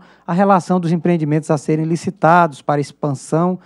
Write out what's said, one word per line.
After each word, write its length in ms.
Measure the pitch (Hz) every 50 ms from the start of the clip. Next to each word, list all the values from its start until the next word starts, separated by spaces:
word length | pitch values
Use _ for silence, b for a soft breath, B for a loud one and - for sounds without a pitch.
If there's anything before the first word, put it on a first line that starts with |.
| B B B B B
a 60 | -
relação 480 | 170 185 202 196 202 180 - - 185 180
dos 140 | 170 156 180
empreendimentos 580 | 160 147 175 175 165 156 147 151 156 147 -
a 60 | 156
serem 260 | 139 - - 156 156 160
licitados 800 | 160 170 156 - 190 - - - 160 175 175 170 156 135 -
para 180 | - - 147 147
expansão 800 | 139 - - _ - 147 135 123 - - 156 160 175 180 180 180 b